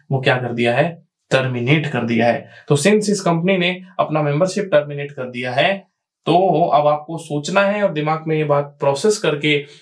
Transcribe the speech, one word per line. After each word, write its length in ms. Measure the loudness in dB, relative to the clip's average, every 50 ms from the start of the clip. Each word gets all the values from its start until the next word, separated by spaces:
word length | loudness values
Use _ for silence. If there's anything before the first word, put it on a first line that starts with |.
| _ _
वो 100 | -4 0
क्या 160 | 2 2 0 0
कर 160 | -2 -4 -2
दिया 240 | 0 0 0 2 2
है, 300 | 0 0 -2 -8 _ _ _ _ _ _
Terminate 560 | 0 0 0 0 -4 -4 0 2 2 2 2 -2
कर 180 | -4 -4 -2
दिया 220 | 0 0 2 2 2
है। 220 | 2 0 -4 -12 -20 -20 -2 0
तो 100 | 0 2
since 320 | 4 4 4 4 2 0
इस 120 | -2 0
कंपनी 360 | 0 0 0 0 2 0 0 2
ने 240 | 0 -2 -2 -6 -10 -14 -4 -4
अपना 220 | -4 -2 0 -2
membership 440 | 0 0 0 0 0 0 0 -4 -4
terminate 460 | 2 2 0 0 0 -6 -8 -10 -10
कर 180 | -10 -10 -10 -10
दिया 220 | -8 -8 -6 -4
है, 380 | -2 0 0 0 0 -2 -6 _ _ _ _ _ _ _
तो 440 | _ 2 2 2 4 2 2 2 2
अब 220 | 2 2 2 4 2
आपको 300 | 2 0 -2 -8 -12 -12
सोचना 440 | -10 -6 -6 -6 -6 0 0 2
है 220 | 2 2 0 0 0
और 100 | -2 -2
दिमाग 300 | -2 -2 -2 -2 -2 -2 -2
में 80 | -2
ये 80 | -2 0
बात 340 | 2 0 0 0 -4 -8 _
process 380 | 0 0 0 2 2 0 0 2
करके, 480 | 0 -2 -2 0 0 0 0 0 -2 -6 -16 -20